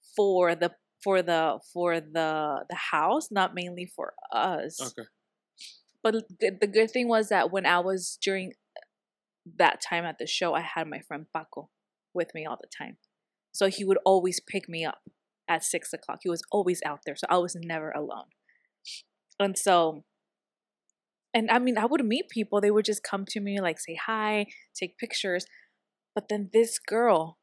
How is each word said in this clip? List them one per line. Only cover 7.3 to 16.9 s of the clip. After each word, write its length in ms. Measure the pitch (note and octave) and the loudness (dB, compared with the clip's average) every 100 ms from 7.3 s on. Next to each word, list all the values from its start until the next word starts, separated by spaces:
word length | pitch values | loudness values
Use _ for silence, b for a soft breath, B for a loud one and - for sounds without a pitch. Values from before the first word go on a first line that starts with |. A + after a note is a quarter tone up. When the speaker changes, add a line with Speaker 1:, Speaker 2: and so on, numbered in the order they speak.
Speaker 1:
that 200 | G3 E3+ | 2 2
when 140 | F#3+ E3 | 2 4
I 120 | F3 | 4
was 380 | F3+ F#3+ F3 - | 2 -2 -4 -4
during 300 | - F#3+ F#3 - _ - _ _ _ _ _ _ E3+ E3 | -2 -2 -6 -14 _ -20 _ _ _ _ _ _ -18 2
that 240 | E3 - | 2 2
time 240 | - E3+ | -4 -2
at 140 | E3+ D#3 | -4 -8
the 80 | D#3 | -6
show, 280 | - F3 | -2 0
I 60 | D#3+ | 0
had 260 | E3 E3+ D#3 | -2 -6 -6
my 120 | D3+ | -10
friend 240 | - D3 D#3+ | -12 -12 -8
Paco 360 | D#3+ D#3+ - - _ _ _ _ | -8 -8 -16 -16 _ _ _ _
with 220 | F3+ E3 | -4 -4
me 100 | D#3+ D#3 | -6 -10
all 120 | B2 | -10
the 80 | - - | -12 -14
time. 220 | - - _ _ _ _ _ | -14 -14 _ _ _ _ _
So 160 | - G3 | 0 0
he 160 | F#3+ | 2
would 140 | F#3+ F#3+ | 2 4
always 360 | G3 F#3+ F3+ F3 - | 6 4 4 -2 -6
pick 220 | G3 - | -8 -6
me 160 | E3 | -6
up 160 | D#3+ - - _ _ _ - | -6 -8 -18 _ _ _ -4
at 160 | E3 | -2
six 280 | - E3+ - | 0 -4 -6
o'clock. 260 | E3 - - | -10 -10 -6
He 60 | F#3 | -4
was 120 | E3+ - | -4 -2
always 280 | G#3 F3+ F3 | 0 0 -2
out 160 | D3 | -4